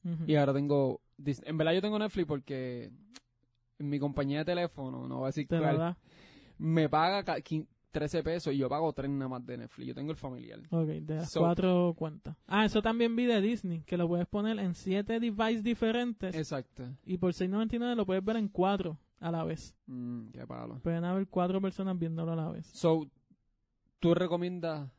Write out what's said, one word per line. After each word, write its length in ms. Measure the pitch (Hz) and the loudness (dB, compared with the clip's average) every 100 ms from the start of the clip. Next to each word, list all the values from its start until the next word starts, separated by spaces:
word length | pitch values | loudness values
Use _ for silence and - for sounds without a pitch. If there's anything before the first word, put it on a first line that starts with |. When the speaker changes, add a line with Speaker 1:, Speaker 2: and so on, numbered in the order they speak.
Speaker 1:
Ujú. 200 | 180 165 156 | -4 -4 4
Speaker 2:
Y 100 | 151 | 4
ahora 180 | 139 | 6
tengo 480 | 139 143 143 135 - _ - | 2 4 4 4 0 _ -8
Disney. 320 | 143 135 - | -4 -4 -4
En 80 | 160 | 0
verdad 160 | 160 | 4
yo 80 | 180 | 4
tengo 180 | 208 214 | 2 0
Netflix 280 | 214 196 156 | 0 -2 -2
porque 640 | 147 131 135 127 123 110 123 104 240 _ _ _ _ _ _ | -2 -4 -6 -6 -8 -12 -16 -20 -20 _ _ _ _ _ _
en 100 | 143 | -2
mi 100 | 143 | 0
compañía 400 | 143 139 139 147 | 0 0 0 0
de 60 | 156 | 0
teléfono, 640 | 175 170 - 131 127 127 | 0 -2 -4 -8 -8 -8
no 100 | 131 | -4
voy 60 | 131 | -2
a 20 | |
decir 200 | 156 139 | -2 0
Speaker 1:
Te 100 | 165 | 2
lo 60 | |
Speaker 2:
cuál, 140 | 151 156 | 4 2
Speaker 1:
da. 200 | 170 175 _ - - - - - | 0 -4 _ -20 -20 -20 -20 -6
Speaker 2:
me 320 | 160 165 151 | 2 4 4
paga 340 | 151 170 196 | 4 4 2
ca-, 140 | 185 147 | 0 -4
quin-, 280 | - 156 - _ _ | -2 -4 -4 _ _
trece 320 | 151 147 165 | -4 -2 -2
pesos 300 | 156 170 156 | -2 -2 0
y 40 | 139 | 0
yo 100 | 127 | 0
pago 240 | 147 160 | 0 0
tres 180 | 143 139 | -2 -4
nada 160 | 139 131 | -2 -4
más 160 | 127 123 | -6 -8
de 120 | 123 | -10
Netflix. 280 | 113 - 127 | -10 -10 -10
Yo 80 | 123 | -6
tengo 160 | 143 | -8
el 60 | 151 | -6
familiar. 420 | 139 123 120 110 156 | -8 -10 -14 -16 -4
Speaker 1:
Ok, 160 | 170 156 | 0 0
de 280 | 156 156 156 | -2 -4 -4
las 140 | 165 | -2
Speaker 2:
So, 100 | 165 | 2
Speaker 1:
cuatro 520 | 170 170 185 180 175 165 | 2 4 4 4 4 0
cuentas. 380 | 160 151 - 160 - | -6 -8 -14 -14 -2
Ah, 180 | 196 214 | 2 4
eso 160 | 214 | 2
también 340 | 220 233 233 233 | 0 2 2 2
vi 100 | 247 | 2
de 140 | 220 | 4
Disney, 440 | 202 233 185 165 | 2 0 -2 -6
que 120 | 151 175 | -2 0
lo 100 | 170 | 2
puedes 180 | 175 175 | 2 0
poner 300 | 208 214 220 | 0 0 0
en 140 | 190 | -2
siete 460 | 170 185 190 208 226 | -2 0 0 0 0
devices 440 | 233 208 226 226 | 0 2 2 2
diferentes. 720 | 220 233 226 233 247 220 185 165 | 0 2 2 2 -2 -4 -4 -4
Speaker 2:
Exacto. 480 | 151 147 - - 123 135 - | -4 -4 -6 -12 -12 -12 -6
Speaker 1:
Y 120 | 180 | 0
por 140 | 180 | 0
seis 160 | 170 185 | 0 0
noventa 260 | 202 226 233 | 0 0 0
y 40 | |
nueve 160 | 240 240 | 0 0
lo 100 | 190 | 2
puedes 200 | 185 196 | 0 0
ver 120 | 226 | 0
en 100 | 202 | 0
cuatro 480 | - 185 202 180 151 _ _ | 2 2 2 -2 -6 _ _
a 100 | 170 | -4
la 120 | 170 | -2
vez. 320 | 160 160 - _ - | -2 -4 -8 _ -12
Speaker 2:
Mm, 440 | 127 120 120 110 | -8 -6 -6 -10
qué 180 | 120 123 | -14 -12
palo. 320 | 123 117 120 | -10 -10 -4
Speaker 1:
Pueden 240 | 170 170 175 | -2 0 0
haber 220 | 185 196 | 0 0
cuatro 340 | 185 180 190 | 0 2 2
personas 360 | 190 185 190 180 | -2 -2 -2 0
viéndolo 320 | 165 160 165 | -2 -2 -2
a 40 | 165 | -2
la 140 | 160 | -2
vez. 160 | 160 - | -6 -12
Speaker 2:
So, 400 | - 165 160 147 _ _ _ _ _ _ _ _ _ | 0 4 4 0 _ _ _ _ _ _ _ _ _
¿tú 140 | 170 170 | 4 4
recomiendas 720 | 180 175 175 180 165 156 139 | 4 0 -2 -4 -4 -6 -8